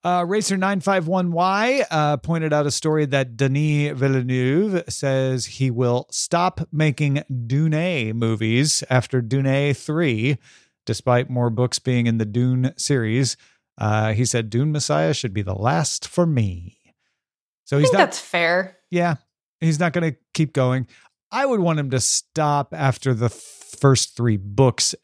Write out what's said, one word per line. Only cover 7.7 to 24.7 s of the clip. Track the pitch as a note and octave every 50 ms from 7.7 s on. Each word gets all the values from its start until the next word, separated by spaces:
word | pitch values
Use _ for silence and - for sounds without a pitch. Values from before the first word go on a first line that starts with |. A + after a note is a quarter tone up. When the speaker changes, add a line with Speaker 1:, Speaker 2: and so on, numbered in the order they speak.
| D3+ D3+ E3+ F#3 F3 C#3 A2+ A2 A2
Speaker 1:
movies | A#2 A#2 A2+ A2+ G#2 A2 A2 A2+ B2 D3 D3+ - - - -
after | C3 B2+ - - - B2+
Dune | A#2 G#2+ C3 C#3 C3+ C3+ C3+ C#3 C#3+ C#3+ C3
three, | - - - D3+ D#3+ F3 D3 A#2 G#2+ A2+ C3+ D3 - _ - - - _ _ _ _ _
despite | - A2+ - - B2+ B2 B2 B2 -
more | B2+ B2 A#2+ A#2+
books | A2+ A2+ B2 B2 - -
being | _ C3 B2+ B2 A#2+
in | A#2 A2+ A2+
the | A2
Dune | G#2+ G#2 A#2+ B2 B2+ B2+ B2+ B2+ C3 -
series. | - - - C#3+ B2+ A2+ G#2+ A2+ C3 C3+ A#2 - _ _ _ _ _ _ _ _
Uh, | - A2 G#2+ G#2+ G#2+ G#2+ A2 A2
he | G#2+ B2
said, | - - A#2 A2+ G#2+
"Dune | G#2 A#2 C#3 D#3
Messiah | D3+ D3 - - D3 D3+ D#3+ D#3+ D3+
should | - - A2+ F#2+
be | G#2
the | G2+ F#2+ F#2+
last | G2 G#2 B2 D3+ E3+ D3+ - - - -
for | - - - F3
me." | E3+ D3+ B2 G#2+ F#2+ F2 F2 F2 F#2 _ _ _ _ _ _ _ _ _ _ _ _ _ _ _ _ _ _ _
So | - C#3+
Speaker 2:
I | C#3+
Speaker 1:
he's | D3+ -
Speaker 2:
think | G3
Speaker 1:
not | G3 F#3+
Speaker 2:
that's | F#3+ - -
fair. | - - - F3 E3+ E3 F3 F3+ F#3+ F#3 _ _ _ _
Speaker 1:
Yeah, | F3+ F3 F3 F3 D#3 - _ _ _ _ _ _ _ _
he's | E3 E3 D#3 D3
not | F3 E3+
gonna | C3+ F3 E3 D#3+ B2+ _ _ _ _
keep | - D#3 C#3 -
going. | C#3 C3 B2+ B2+ C3 B2 - - - _ _ _ _ _ _
I | - A#3+ C#4
would | C#4 B3 G#3+
want | F3 E3+ D#3+ D3+
him | C#3+ C3+
to | C3+ B2+
stop | - - - - - _ _ D#3+ D#3 D3 D3 C#3+ C#3 _ -
after | D#3+ D3 C3+ B2 - - C3+ B2
the | A2 A#2+ A#2
th-, | - -
first | - - - - - - - - - C#3 C3 A#2+ - - -
three | - A#2+ A#2+ G#2+
books | G2+ F#2+ G2+ G2+ A#2 C3+ B2+